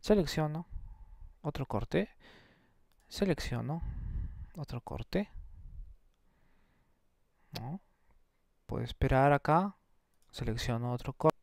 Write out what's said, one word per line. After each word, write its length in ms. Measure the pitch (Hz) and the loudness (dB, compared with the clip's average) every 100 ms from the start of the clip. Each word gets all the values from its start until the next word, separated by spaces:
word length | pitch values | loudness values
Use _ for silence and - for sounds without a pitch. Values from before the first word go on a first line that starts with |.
Selecciono, 640 | - 208 151 - 156 156 175 - - - - - - - | 6 4 6 0 0 -2 -6 -10 -10 -16 -18 -18 -18 -8
otro 240 | 156 - 135 | -6 -4 -2
corte. 440 | 110 117 156 208 - - - - _ _ _ _ _ _ | -2 0 0 0 -8 -20 -20 -20 _ _ _ _ _ _
Selecciono, 760 | - 196 156 - 120 117 160 - - - - - - - - | -2 0 0 -2 -4 -4 -4 -4 -6 -6 -4 -6 -8 -12 -10
otro 240 | 147 123 | -8 -8
corte. 500 | - 135 - 185 208 - - - - - - - _ _ _ _ _ _ _ _ _ _ _ _ _ _ _ - | -8 -8 -2 -2 -2 -8 -14 -16 -16 -14 -16 -16 _ _ _ _ _ _ _ _ _ _ _ _ _ _ _ -12
¿No? 200 | 117 180 _ _ _ - _ _ _ _ _ | -8 -10 _ _ _ -20 _ _ _ _ _
Puedo 160 | - | -6
esperar 500 | 117 - 135 131 143 | -4 0 4 6 8
acá. 440 | 143 - 156 196 - _ _ _ _ _ | 6 6 4 4 -4 _ _ _ _ _
Selecciono 600 | - 117 113 - 117 120 | -6 -4 -2 -2 -2 -2
otro 200 | 123 - | -2 -4
corte. 260 | - 160 - | 2 2 2